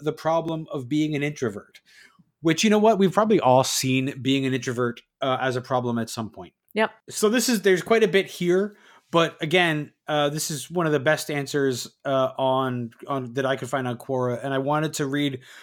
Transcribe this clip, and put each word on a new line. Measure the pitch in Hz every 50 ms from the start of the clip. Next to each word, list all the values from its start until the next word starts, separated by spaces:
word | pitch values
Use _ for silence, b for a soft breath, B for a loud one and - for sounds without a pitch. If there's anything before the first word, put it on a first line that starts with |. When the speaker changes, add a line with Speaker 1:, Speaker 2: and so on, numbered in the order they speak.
Speaker 1:
the | 147 151 147
problem | - - 156 165 165 160 165 160 160 160 - 156
of | 143 127 120
being | 151 151 156 151 151
an | 143 143
introvert?" | 147 147 - 127 110 98 98 - - - - b b b b b b b b b _ _ _ 147
Which, | 165 160 - 220
you | 214
know | 208 214
what? | 208 226 220 185
We've | 196 180 -
probably | 202 220 214 220 170
all | 110 127 127 131 127
seen | - - - - 131 131 131 131 139 - 135
being | 117 131 135 139 135
an | 131 131
introvert, | 127 123 131 117 120 123 120 117 - - _ _ _ 147
uh, | 135 127 113
as | 127 131 123
a | 127 120
problem | - 135 127 123 120 120 117
at | 113 -
some | - 120 110 101
point. | - - 90 87 - _ _ _ -
Speaker 2:
Yep. | 208 220 - - _ _ -
Speaker 1:
So | - - 214 208
this | 233 247 - 254
is, | 233 196 170
there's | 196 185 165 -
quite | - 226 220 220
a | 185
bit | 165 196 175
here. | - - - 175 175 180 190 208 208 b b b b b b b _ -
But | 170 165 151 - -
again, | 170 151 165 185 175 165 151 151 143 - - _ _ -
uh, | 151 147 147 143
this | 151 156 - -
is | 160 127 127 -
one | 165 180 165
of | 156 151
the | 139
best | 123 156 156 147 - -
answers, | 147 143 139 131 - 143 135 135 127 120 - - - _ -
uh, | 143 135 135 131 131 -
on, | - 135 131 131 131 131 127 127 123 120 113 - - -
on, | - 139 135 127 117 117
that | 139 131
I | 131 135
could | 131 135 123
find | 143 135 127
on | 123 120
Quora, | 117 - - 135 127 127 123 120 - -
and | 139 135
I | 135
wanted | 135 143 151 151 156 151 151
to | - 151
read | 135 143 143 147 143 131 127 B B B B